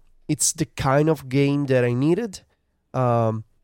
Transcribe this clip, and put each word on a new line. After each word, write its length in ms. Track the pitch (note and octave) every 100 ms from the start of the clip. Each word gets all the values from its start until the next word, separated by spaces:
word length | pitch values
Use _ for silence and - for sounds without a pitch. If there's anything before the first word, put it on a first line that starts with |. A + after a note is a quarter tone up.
| _ _ -
it's 240 | D3+ -
the 120 | - D#3
kind 440 | - C#3 C#3 D#3
of 180 | D#3 C3+
game 380 | C3 C#3 C#3+ C#3+
that 180 | C3
I 80 | B2
needed, 500 | A#2+ C#3+ F3 A#3 F#3 - _ _ _ _
um, 500 | C3 B2+ A#2 A2+ A2 - _